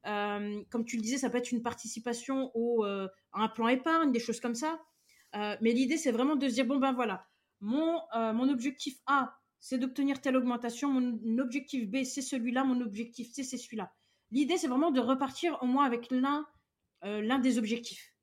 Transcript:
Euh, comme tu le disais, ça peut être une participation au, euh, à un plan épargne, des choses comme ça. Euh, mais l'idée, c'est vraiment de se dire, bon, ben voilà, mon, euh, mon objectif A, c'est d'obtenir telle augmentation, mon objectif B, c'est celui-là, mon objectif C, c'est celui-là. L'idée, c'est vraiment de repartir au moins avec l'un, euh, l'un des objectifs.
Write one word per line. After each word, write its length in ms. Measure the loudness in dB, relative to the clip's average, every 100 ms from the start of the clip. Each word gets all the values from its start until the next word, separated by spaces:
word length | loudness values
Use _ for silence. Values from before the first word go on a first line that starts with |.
| -4
Euh, 560 | -2 -2 -2 -4 -6 -4
comme 140 | -4
tu 120 | -2 -2
le 60 |
disais, 160 | -2 0
ça 120 | 0
peut 80 | -2
être 140 | 0
une 100 | -2
participation 880 | -2 -8 -12 -8 -6 -6 -4 -4 -2
au, 300 | -2 2 2
euh, 240 | 2 -2 -6 -8 _
à 100 | -2
un 60 | -2
plan 200 | 2 2
épargne, 440 | 2 4 4 4
des 60 | 2
choses 220 | 0 -4
comme 140 | -2
ça. 260 | -2 -4 -4 -10 _ _ _ _ -6
Euh, 200 | -4 2
mais 120 | 2
l'idée, 240 | 4 2 2
c'est 140 | 2
vraiment 260 | 2 2 2
de 120 | 2
se 60 |
dire, 120 | 2 2
bon, 120 | 2
ben 140 | 2
voilà, 340 | 0 -2 -4 -10 _ _ _
mon, 380 | -2 0 2 0 -2 -2
euh, 160 | 0
mon 160 | 2 2
objectif 500 | 2 -2 -4 -10 -8 2
A, 320 | 2 2 -6 _ _
c'est 200 | -4 -2
d'obtenir 420 | -2 0 0 0
telle 160 | 2 2
augmentation, 540 | 2 0 -4 -2 0
mon 480 | 2 2 -2 0 0
objectif 500 | 0 -4 -4 -4 -2
B, 160 | -2
c'est 180 | -2 -4
celui-là, 420 | -4 -2 0 0
mon 160 | 2 2
objectif 520 | -2 -6 -8 -10 -12
C, 100 | -10
c'est 160 | -8 -8
celui-là. 340 | -8 -8 -8 _ _ _ _
L'idée, 240 | 0 2 2
c'est 120 | 2
vraiment 220 | 2 4
de 100 | 4
repartir 580 | 2 2 0 -2 -2 0
au 40 | 0
moins 180 | 4
avec 260 | 4 2 -2
l'un, 360 | 0 2 0 -4 _ _ _ _ _
euh, 180 | -8 -4
l'un 160 | 0 2
des 200 | 4 2
objectifs. 560 | 0 -2 -6 -14 -18 _